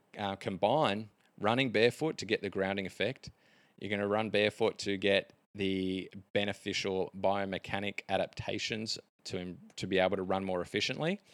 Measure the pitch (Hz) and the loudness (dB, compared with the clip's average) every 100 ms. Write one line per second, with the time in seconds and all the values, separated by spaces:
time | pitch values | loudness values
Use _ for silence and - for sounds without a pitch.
0 | _ - 101 98 - 92 104 143 135 101 | _ -6 -6 -4 -6 0 2 4 4 0
1 | 110 _ _ - 104 120 135 107 120 - | -4 _ _ -2 2 2 2 6 4 4
2 | 156 - 107 107 98 98 95 98 95 - | -2 -2 -2 -2 0 0 0 0 -4 -2
3 | 98 135 - - _ _ _ - 98 101 | -2 -2 -12 -20 _ _ _ -12 -6 -2
4 | 101 104 110 101 104 - 110 - 101 98 | 2 2 2 4 2 2 0 0 -2 0
5 | 101 98 - _ _ 101 95 95 95 95 | 4 4 2 _ _ -4 -2 0 0 -2
6 | 87 98 - 101 101 92 104 92 101 95 | -6 -14 -6 -2 -2 -4 -6 -4 -2 -2
7 | 85 98 95 98 98 92 - 101 101 - | -4 -2 0 0 -2 -4 -4 -4 -4 -8
8 | - 95 90 - - 104 - 110 110 - | -2 0 0 -4 -6 -6 -4 -6 -6 -8
9 | - _ - 90 90 87 - - 92 92 | -12 _ -10 -8 -8 -10 -16 -10 0 4
10 | 92 95 92 95 98 90 85 107 - 131 | 4 2 0 -2 0 -2 -2 -2 -2 -2
11 | 156 202 - | -2 -2 -8